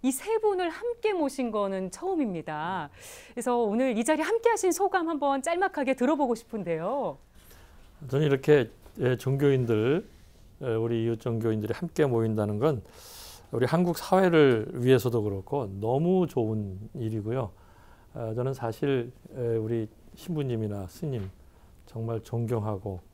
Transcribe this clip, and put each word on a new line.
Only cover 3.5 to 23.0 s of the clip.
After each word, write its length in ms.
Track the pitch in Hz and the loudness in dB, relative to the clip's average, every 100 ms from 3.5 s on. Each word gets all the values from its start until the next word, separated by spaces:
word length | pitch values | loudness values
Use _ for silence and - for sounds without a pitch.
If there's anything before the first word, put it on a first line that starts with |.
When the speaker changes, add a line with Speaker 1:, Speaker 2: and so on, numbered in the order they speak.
| 240 | 0
Speaker 1:
오늘 400 | 226 214 262 220 | 2 2 2 2
이 60 | |
자리에 180 | 233 311 | 2 2
함께 280 | 311 453 466 | 2 2 2
하신 240 | 466 381 | 2 2
소감 340 | 339 392 381 330 | 2 2 0 0
한번 340 | 311 285 277 | 0 0 0
짤막하게 520 | 294 349 381 - 269 | 0 0 0 0 -2
들어보고 420 | 262 247 311 277 226 | 0 2 2 0 -2
싶은데요. 800 | - 220 170 160 175 277 220 - - - - - - - - - 139 | -4 -8 -4 -4 -2 -4 -4 -6 -16 -20 -20 -20 -20 -20 -20 -18 -4
Speaker 2:
저는 160 | 135 151 | 0 2
이렇게, 440 | 139 135 147 113 - - - | 2 6 6 6 -4 -20 -2
예, 160 | 127 123 | 0 0
종교인들, 920 | - 135 143 131 120 110 113 160 220 - - - - - | 0 2 4 4 4 2 4 2 -2 -18 -20 -20 -20 -8
예, 100 | 131 | -2
우리 320 | 113 117 117 113 | -2 0 0 0
이웃 160 | 113 | -2
종교인들이 520 | 123 117 113 110 107 | -2 -2 0 0 -2
함께 320 | 123 170 - 147 | -4 -6 0 2
모인다는 540 | 117 113 110 104 104 | 2 2 0 0 0
건 240 | 143 131 - - - - - - - | 0 0 -6 -20 -20 -18 -18 -20 -8
우리 140 | 117 127 | -2 0
한국 320 | 165 180 165 | 2 2 0
사회를 760 | - 185 185 165 143 117 107 | 2 4 6 6 6 6 0
위해서도 500 | - 123 131 123 117 | -2 4 4 4 0
그렇고 460 | 104 98 92 143 110 98 | 0 -4 -4 -4 -4 -4
너무 480 | 110 131 170 185 175 | -2 0 2 2 2
좋은 500 | - 110 110 101 92 110 131 | 0 0 -2 -4 -8 -12 -6
일이고요. 560 | 113 110 104 127 107 - - - - - - 120 | -4 -4 -2 -4 -4 -8 -20 -20 -20 -20 -18 -10
어, 180 | 117 110 | -6 -4
저는 180 | 123 | -4
사실, 600 | 135 117 107 143 135 120 - - - | -4 -6 -2 0 0 -2 -10 -16 -6
예, 180 | 120 113 | -2 0
우리 320 | 110 117 110 - - - | 0 -2 -4 -10 -20 -18
신부님이나 720 | - 160 139 117 107 101 95 | -6 -4 -2 -2 -2 -4 -10
스님 420 | - 156 123 95 - - - - - - | -8 -6 -6 -8 -12 -20 -20 -20 -20 -16
정말 340 | 113 113 113 | -8 -6 -6
존경하고 800 | - 113 117 117 107 101 101 92 | -4 -4 0 -2 -2 -4 -6 -10